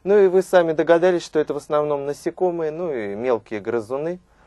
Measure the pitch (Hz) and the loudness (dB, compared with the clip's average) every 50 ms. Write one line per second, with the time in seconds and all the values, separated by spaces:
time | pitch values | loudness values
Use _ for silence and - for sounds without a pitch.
0 | - 185 202 208 196 185 175 190 180 - 190 180 170 165 156 160 151 156 170 170 | -2 2 4 4 4 4 4 2 0 4 4 4 4 4 0 0 4 4 4 4
1 | 175 185 180 165 - - - 156 147 - 139 143 - - 151 147 147 151 147 143 | 4 2 2 0 -4 -2 -2 -2 -2 -2 -4 -8 -6 -2 -2 -2 0 0 -2 -4
2 | 139 143 143 - - 165 - - 185 180 170 170 160 151 156 165 180 165 139 117 | -4 -6 -8 -6 -6 -8 -4 -2 -2 -2 -2 -2 -6 -6 -6 -6 -8 -6 -6 -6
3 | 104 101 101 107 123 131 120 110 110 - 110 104 95 113 113 120 104 104 131 139 | -6 -6 -6 -6 -2 -2 -2 -2 -2 -8 -10 -8 -6 -4 -4 -4 -4 -4 -8 -6
4 | 151 170 180 180 _ _ _ _ _ | -6 -6 -8 -10 _ _ _ _ _